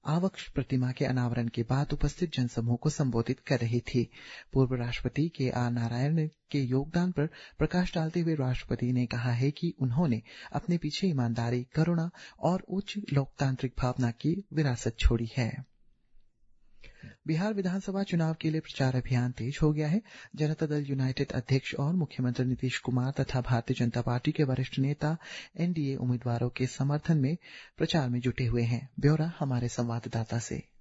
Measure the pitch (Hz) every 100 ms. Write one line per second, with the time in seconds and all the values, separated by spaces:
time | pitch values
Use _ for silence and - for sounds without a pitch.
0 | - 160 190 - - - 131 131 127 127
1 | 131 127 120 120 117 - 113 131 143 -
2 | 147 - 175 - 123 - 117 120 151 -
3 | 135 113 113 135 - 139 113 123 - 131
4 | 113 - - - - 135 127 127 120 120
5 | 123 - 165 - 127 - 123 120 117 120
6 | 139 160 156 _ _ 147 127 131 143 175
7 | 180 175 151 - - - 151 180 180 170
8 | 160 175 165 156 131 127 - 120 123 127
9 | 123 120 120 120 135 143 170 - 131 120
10 | 170 113 - - - - - 170 151 -
11 | 190 143 120 117 117 123 123 - 160 170
12 | 165 - - - 156 185 - 190 - 208
13 | 202 139 135 - 135 127 131 - 127 127
14 | 120 113 151 185 - 147 147 123 120 -
15 | - 117 117 - 113 131 131 _ - _
16 | _ - - _ _ - - - - -
17 | - - - 160 208 202 180 190 196 190
18 | 196 170 160 160 160 156 - - 131 127
19 | - 123 123 123 113 143 156 151 151 196
20 | - - - - 151 156 156 147 139 139
21 | 131 131 139 131 - 131 - - 143 180
22 | 151 - 123 120 127 123 131 - - 127
23 | 127 139 135 131 120 120 - 127 120 120
24 | 120 123 - 156 139 131 127 - 135 147
25 | 151 165 - - - - 175 165 139 135
26 | 127 123 123 117 123 - 131 - 135 147
27 | - 160 131 175 - - - - 160 165
28 | 127 123 123 120 123 117 117 120 135 -
29 | 143 156 160 - 139 123 120 - 117 117
30 | 113 117 113 117 - - - -